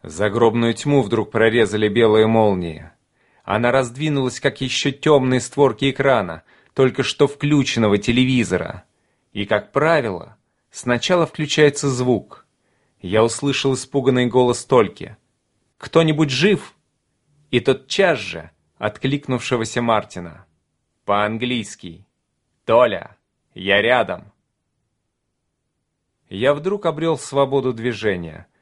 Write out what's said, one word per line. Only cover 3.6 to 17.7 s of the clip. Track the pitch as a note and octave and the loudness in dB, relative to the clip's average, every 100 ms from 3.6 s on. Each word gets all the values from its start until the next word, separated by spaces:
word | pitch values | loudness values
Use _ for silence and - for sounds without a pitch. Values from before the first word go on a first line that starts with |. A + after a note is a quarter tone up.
| A#2+ | 2
раздвинулась, | C3 B2 B2 D#3 C#3+ B2+ - | 0 -2 -4 -2 -2 -2 -2
как | C#3 - | -4 -4
еще | C3 - C#3+ | -6 -4 -4
темные | C#3 D3+ C#3+ B2+ B2+ | -2 4 4 4 0
створки | - - C#3 G#2+ C3+ | -2 2 2 2 -4
экрана, | C3 C3+ A#2+ F2+ D#2 _ _ _ | 0 2 2 0 -10 _ _ _
только | - C3 - | 0 0 0
что | C3+ - C#3+ | -6 0 0
включенного | - D3 D3 C3 A#2+ A2 G2+ | 0 0 2 2 0 2 2
телевизора. | G#2 A#2+ B2+ B2+ F#2+ F#2 E2+ - _ _ _ _ _ | 0 0 2 2 0 -2 -4 -12 _ _ _ _ _
И, | - G2+ | -10 -2
как | G#2 - | -2 -2
правило, | - D#3 E3 A#2 F2+ - - _ _ _ | -2 2 0 -2 -8 -12 -20 _ _ _
сначала | - B2 A#2+ - F3+ D#3+ | -10 -2 -2 0 0 0
включается | - D3+ - D3+ C#3+ C#3+ | -4 -4 4 4 4 -4
звук. | B2 B2+ A2+ - - _ _ _ _ _ _ | 0 0 0 -2 -20 _ _ _ _ _ _
Я | F2+ G#2+ | -2 2
услышал | A2+ - C#3+ C3+ C#3 | 2 0 -4 -2 -2
испуганный | C3 - C#3+ B2+ B2+ B2 | -4 -4 -2 0 2 2
голос | B2+ B2 A#2+ - | 2 2 0 2
Тольки: | B2+ G#2 - - - _ _ _ _ _ _ | 2 2 -4 -18 -18 _ _ _ _ _ _
«Кто-нибудь | - E3 D#3+ D3 D3+ | -2 2 2 2 0
жив?» | B2+ F#3+ G3 - _ _ _ _ _ _ _ _ | 2 0 0 -4 _ _ _ _ _ _ _ _
И | B2 | -2
тотчас | A#2+ | 0